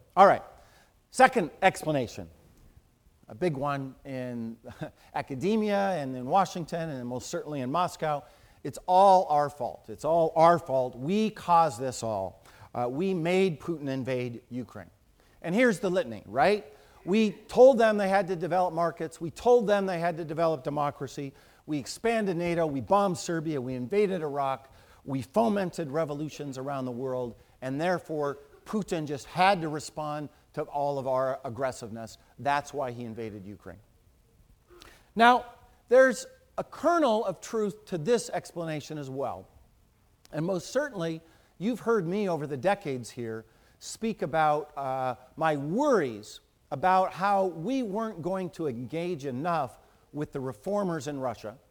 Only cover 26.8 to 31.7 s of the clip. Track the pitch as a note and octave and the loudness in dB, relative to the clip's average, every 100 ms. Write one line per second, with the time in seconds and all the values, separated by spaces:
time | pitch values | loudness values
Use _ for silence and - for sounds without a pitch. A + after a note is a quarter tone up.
26.8 | B2+ A#2+ C3 B2+ A#2+ - _ _ C3 C3+ | -6 -6 -4 -4 -6 -10 _ _ -6 -2
27.8 | F3 F3 - D#3 C#3+ C3 - - - G#3+ | 0 -2 -2 -4 -4 -6 -14 -20 -6 -4
28.8 | - F3 D3 C#3 - E3+ F#3 G3 D#3+ D3 | -2 -4 -4 -8 -6 2 4 4 0 -6
29.8 | - - D3+ D3+ C#3+ - _ - D3 D3 | -8 -10 -8 -8 -10 -14 _ -10 -6 -2
30.8 | C#3+ C#3 C3 C3 C3 C3 C#3 A#2 C3 | -2 -2 -2 0 0 -2 -6 -4 -4